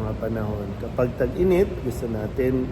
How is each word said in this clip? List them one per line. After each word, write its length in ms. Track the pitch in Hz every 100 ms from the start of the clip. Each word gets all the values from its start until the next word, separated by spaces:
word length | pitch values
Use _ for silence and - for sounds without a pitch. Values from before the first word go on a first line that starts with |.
| 110
mga 80 | 110
panahon? 480 | 110 113 104 104 101 101
Kapag 400 | 117 - 127 -
tag-init, 480 | 131 185 185 180 202 -
gusto 240 | 127 - 120
natin 640 | 110 107 - 127 127 131